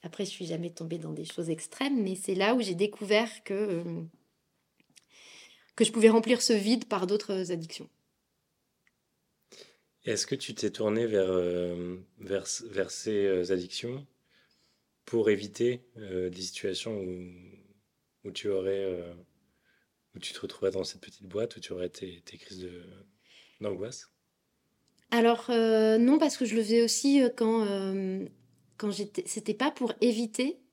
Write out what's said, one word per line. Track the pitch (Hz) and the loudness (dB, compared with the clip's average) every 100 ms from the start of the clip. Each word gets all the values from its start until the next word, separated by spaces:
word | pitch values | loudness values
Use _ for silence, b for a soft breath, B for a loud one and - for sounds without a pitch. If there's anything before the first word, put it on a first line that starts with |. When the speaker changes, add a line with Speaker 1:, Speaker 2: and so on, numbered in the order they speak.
Speaker 1:
Après, | 170 - 190 | -16 -8 -8
je | |
suis | - 175 | -6 -6
jamais | 165 170 | -6 -6
tombée | 165 165 165 | -8 -8 -8
dans | 160 | -8
des | 156 160 | -10 -10
choses | - 165 | -8 -6
extrêmes, | 160 - - 277 269 | -6 -8 -4 -2 0
mais | 196 185 | 0 -4
c'est | - 185 | -4 2
là | 196 254 | 4 4
où | |
j'ai | 202 170 | 2 0
découvert | 208 208 202 208 226 - | 0 -2 2 4 4 -6
que, | - | -6
euh, | 196 214 170 170 170 165 _ _ _ _ _ _ _ _ - _ B B B B B B - | -4 -2 -2 -4 -8 -10 _ _ _ _ _ _ _ _ -20 _ B B B B B B 2
que | 214 | 2
je | |
pouvais | 233 220 | 8 8
remplir | 226 220 240 | 8 4 2
ce | - | 4
vide | 220 196 240 - | 2 4 0 2
par | 202 180 | -2 0
d'autres | 208 - 190 185 | -2 -2 -4 -2
addictions. | 175 160 - - _ _ _ _ _ _ _ _ _ _ _ _ _ _ _ _ B B B B _ | -6 -8 -14 -16 _ _ _ _ _ _ _ _ _ _ _ _ _ _ _ _ B B B B _
Speaker 2:
Est-ce | - 107 - | -6 -4 -4
que | 131 | -6
tu | - | -6
t'es | 107 107 | -4 -4
tournée | - 107 107 117 | 0 0 0 2
vers, | 104 92 | 2 2
euh, | 92 87 87 87 87 87 92 95 _ | 2 2 0 -2 -4 -6 -10 -14 _
vers, | - 98 95 - 117 | -6 -4 -4 -8 -8
vers | 101 90 | -4 -4
ces, | - - 107 101 | -4 -4 0 2
euh, | 92 90 | 2 0
addictions | 92 90 - 117 131 143 _ _ _ _ _ _ _ _ _ - | -2 -2 -8 -10 -10 -14 _ _ _ _ _ _ _ _ _ -2
pour | 117 107 | 2 4
éviter, | 101 101 101 120 123 _ - | 2 0 -2 0 0 _ -18
euh, | 104 92 92 | -8 -4 -4
des | 87 | -6
situations | 95 - 104 90 - 107 | -10 -6 -6 -4 -6 -6
où, | 92 90 90 90 90 - _ _ _ _ _ _ 101 | -6 -8 -12 -18 -20 -20 _ _ _ _ _ _ -12
où | |
tu | 92 104 | -8 -2
aurais, | 98 92 98 | 0 0 0
euh, | 98 90 87 87 - _ _ _ _ _ _ _ _ | -2 -4 -8 -14 -20 _ _ _ _ _ _ _ _
où | - | -14
tu | - | -14
te | - | -10
retrouvais | 95 - 95 | -12 -2 -2
dans | 92 | -2
cette | 87 - | -6 -10
petite | - - 98 | -20 -20 -10
boîte, | 101 113 - | -6 -6 -6
où | |
tu | - | -12
aurais | 90 90 | -8 -8
tes, | - 95 85 - | -8 -14 -14 -20
tes | 90 | -20
crises | - 92 | -18 -14
de, | 90 90 90 98 - _ b b b b | -14 -14 -20 -20 -20 _ b b b b
d'angoisse ? | 104 92 104 135 - _ _ _ _ _ _ _ _ _ _ | -8 -6 -8 -12 -18 _ _ _ _ _ _ _ _ _ _
Speaker 1:
Alors, | 233 226 233 - | 4 4 4 2
euh, | 233 226 220 220 220 | 2 4 6 6 6
non, | 240 302 | 6 6
parce | 311 - | 4 2
que | |
je | 240 220 | 0 0
le | |
faisais | 208 233 | 4 4
aussi, | 233 - 277 277 | 4 2 4 6
euh, | 254 | 6
quand, | 247 226 226 208 | 4 2 2 2
euh, | 196 196 196 190 190 190 - _ _ _ _ | 0 -2 -2 -2 -4 -6 -12 _ _ _ _
quand | 214 | -6
j'étais, | 190 202 - - | -4 -6 -6 -6
c'était | - 214 | -8 -4
pas | 208 269 | 0 0
pour | 294 240 - | 0 -4 2
éviter | 240 220 233 - 262 381 _ | 2 2 -4 -2 -2 -2 _